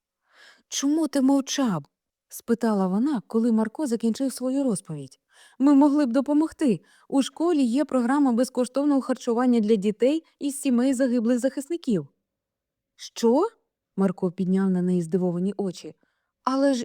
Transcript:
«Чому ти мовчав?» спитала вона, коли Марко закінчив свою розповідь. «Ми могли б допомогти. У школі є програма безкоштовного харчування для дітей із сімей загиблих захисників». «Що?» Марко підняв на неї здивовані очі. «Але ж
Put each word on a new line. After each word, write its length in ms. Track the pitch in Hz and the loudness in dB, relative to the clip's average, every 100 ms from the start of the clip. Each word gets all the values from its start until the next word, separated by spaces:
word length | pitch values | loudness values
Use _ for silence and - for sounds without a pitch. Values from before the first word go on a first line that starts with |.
| _ _ _ _ - _ - | _ _ _ _ -20 _ -12
«Чому 400 | - 277 311 311 | -4 0 0 0
ти 120 | 285 | 2
мовчав?» 640 | 262 277 262 - 247 160 143 _ _ _ _ | 2 2 0 -2 0 -2 -6 _ _ _ _
спитала 580 | - - 233 226 202 185 | -10 -4 -2 0 0 0
вона, 360 | 196 285 247 - | 0 0 -2 -2
коли 260 | 226 240 | -2 2
Марко 340 | 220 220 - 285 | 0 0 -4 -4
закінчив 460 | 226 226 214 269 | -2 -2 -2 -4
свою 320 | - 254 269 | -4 -4 -2
розповідь. 560 | 269 196 - 151 135 _ _ _ - - | -2 -4 -8 -14 -14 _ _ _ -14 0
«Ми 160 | 277 | 4
могли 320 | 277 294 294 262 | 6 6 4 2
б 60 | |
допомогти. 680 | 254 269 294 320 - 294 175 _ _ - | 0 0 0 0 0 -2 -2 _ _ -4
У 140 | 269 | -2
школі 400 | 233 - 339 302 | -2 -2 0 2
є 220 | 247 254 | 2 0
програма 480 | 294 262 233 294 269 | 0 0 0 2 2
безкоштовного 680 | 233 254 - 240 269 294 277 | 2 0 -2 -4 -2 0 0
харчування 600 | 247 247 - 226 254 233 | 0 -4 -2 0 2 2
для 140 | 208 | 2
дітей 500 | 220 208 196 254 320 - - | 2 0 0 0 0 -6 -10
із 220 | 277 - | -8 -4
сімей 340 | 277 240 269 | -2 0 0
загиблих 440 | 247 262 240 226 247 | 0 0 0 0 0
захисників». 720 | 262 285 - 339 - 185 139 _ _ _ _ _ _ _ _ - | -2 -4 -8 -6 -2 -2 -4 _ _ _ _ _ _ _ _ -20
«Що?» 520 | - - 226 269 453 _ _ _ _ - | -18 -2 2 2 0 _ _ _ _ -2
Марко 340 | 190 185 185 | -2 0 -4
підняв 400 | 170 180 190 190 | -4 -2 0 0
на 120 | 180 | 0
неї 200 | 180 180 | 0 -2
здивовані 520 | 165 180 180 175 190 - | -2 -2 -2 -2 -4 -4
очі. 380 | 196 - 156 - _ _ _ _ | -8 -8 -16 -20 _ _ _ _
«Але 300 | - 269 277 | -4 0 0
ж 100 | 254 | 0